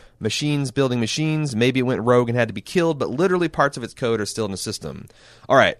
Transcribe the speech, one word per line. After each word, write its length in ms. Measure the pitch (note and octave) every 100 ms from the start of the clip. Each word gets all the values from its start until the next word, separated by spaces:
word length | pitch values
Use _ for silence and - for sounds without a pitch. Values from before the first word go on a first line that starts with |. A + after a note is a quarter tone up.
| - -
Machines 500 | G#2+ - D3+ C#3+ C3+
building 300 | C#3 C3+ B2
machines. 560 | A2+ - D#3 D#3 D3 A2
Maybe 240 | B2 B2+
it 20 |
went 200 | B2 A2+
rogue 260 | A#2 B2 A#2+
and 100 | A#2+
had 80 | A2+
to 80 |
be 60 | G2+
killed, 400 | - F#3 E3 C#3+
but 100 | F2
literally 380 | B2+ F#3 F3+ E3
parts 280 | - C#3 C3+
of 60 |
its 120 | A#2
code 260 | - B2 A2
are 60 | G2+
still 180 | -
in 80 | G#2+
the 40 | F#2+
system. 520 | A2+ G2 D#2 - - _ - - -
All 80 | C3
right. 180 | F#2+